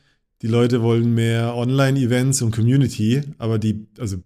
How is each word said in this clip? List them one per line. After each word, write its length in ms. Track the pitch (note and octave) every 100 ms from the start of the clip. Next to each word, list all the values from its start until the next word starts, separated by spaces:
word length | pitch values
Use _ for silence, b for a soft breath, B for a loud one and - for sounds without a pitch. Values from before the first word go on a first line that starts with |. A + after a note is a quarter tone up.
| b b _ _
die 40 | A2
Leute 340 | A#2 A#2+ A#2+
wollen 320 | A#2 A#2 A#2
mehr 420 | A2+ A2+ A#2 A#2 A#2+
Online-Events 840 | A#2+ C3+ C3+ C3+ A#2+ B2 C3+ C3
und 80 | A2+
Community, 680 | A2+ A2+ C#3 A#2+ - G#2+ C3 C#3+ -
aber 200 | A#2 A2
die, 280 | G#2+ G#2+ - -
also 180 | A2+ F#2+